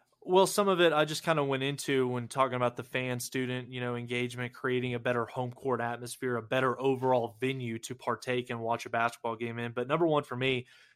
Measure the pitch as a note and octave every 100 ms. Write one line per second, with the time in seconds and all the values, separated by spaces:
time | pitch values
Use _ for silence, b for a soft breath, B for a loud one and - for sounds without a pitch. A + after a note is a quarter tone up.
0 | b _ - F#3 F#3 - G3+ F3 E3+ D3+
1 | D3+ D3+ F3 D#3 C#3 C3+ C#3 C#3 - C3+
2 | B2+ B2 A#2 C3+ C3+ B2 B2 B2 A#2+ C3
3 | B2+ B2 - C3+ B2+ B2+ B2+ B2+ B2 A#2+
4 | A#2+ B2 B2 B2 A#2+ - C3 B2+ B2+ A#2+
5 | B2 A#2+ A2+ - B2+ B2+ C#3 A#2 A#2+ A#2+
6 | A#2+ - B2+ A#2+ A2+ C3 C3 A#2+ C3+ B2+
7 | C3 B2+ A2+ - C3 C3+ A#2+ A2+ - B2+
8 | - A#2 C3 B2+ B2 A#2 A2+ A#2 A2+ A#2
9 | A#2 - A#2 A2+ A#2 A#2 A#2+ A#2 B2 D#3+
10 | E3+ D3 C#3 B2 C3 B2+ b b b